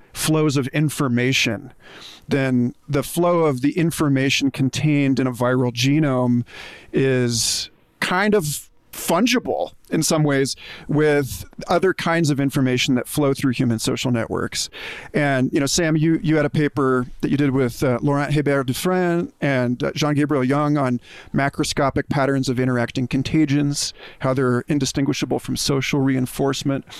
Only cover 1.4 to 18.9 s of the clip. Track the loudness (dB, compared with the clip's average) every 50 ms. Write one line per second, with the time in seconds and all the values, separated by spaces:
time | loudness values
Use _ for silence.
1.4 | 0 -2 -2 -4 -8 -14 -20 -20 -20 -20 -20 -20 -20 -20 -20 -20 -6 -2 -2 0
2.4 | 2 2 2 2 0 0 -4 -8 _ -4 -2 -2 -2 -2 0 0 2 2 4 4
3.4 | 2 2 2 0 0 0 0 0 0 0 0 0 2 2 2 2 2 2 0 0
4.4 | 0 0 0 0 -2 -2 0 0 0 2 2 2 2 2 2 2 0 -2 0 0
5.4 | 0 0 2 2 0 0 -2 0 0 2 2 2 2 2 2 2 2 2 2 0
6.4 | -2 -4 -10 -18 -18 -18 -18 -20 -14 -6 -2 0 2 2 2 2 2 0 0 -2
7.4 | -2 -2 -4 -4 -6 -10 _ _ _ _ _ -8 -4 -2 0 0 2 2 2 2
8.4 | 0 -2 -4 -8 -10 -14 _ _ _ _ -14 -8 -2 0 2 2 2 2 2 0
9.4 | -2 -2 -4 -4 -4 -6 -8 -14 -8 -4 -2 -2 0 2 2 2 2 2 2 2
10.4 | 2 0 -4 -8 -12 -16 -18 -14 -8 -2 0 2 4 4 4 2 0 -2 -6 -10
11.4 | -12 -14 -16 -10 -4 -2 0 2 2 2 0 0 -2 0 2 2 2 2 2 2
12.4 | 0 0 0 0 2 2 2 2 2 2 0 0 -2 -2 -2 0 2 2 2 2
13.4 | 0 0 0 0 0 0 0 0 -2 -2 -2 -2 -2 0 0 -2 -2 -2 -4 -4
14.4 | -4 -4 -4 -6 -8 -8 -10 -12 -14 -12 -12 -14 -10 -6 -2 0 0 0 2 0
15.4 | 0 0 0 0 0 0 0 0 2 2 2 2 2 2 2 2 2 2 2 2
16.4 | 2 2 0 0 0 0 0 0 2 2 2 2 0 -4 -6 -6 -4 -2 0 0
17.4 | 2 2 2 2 0 0 -2 -2 0 0 0 0 0 0 0 0 0 0 0 0
18.4 | 2 2 0 0 0 -2 -4 -2 -2 0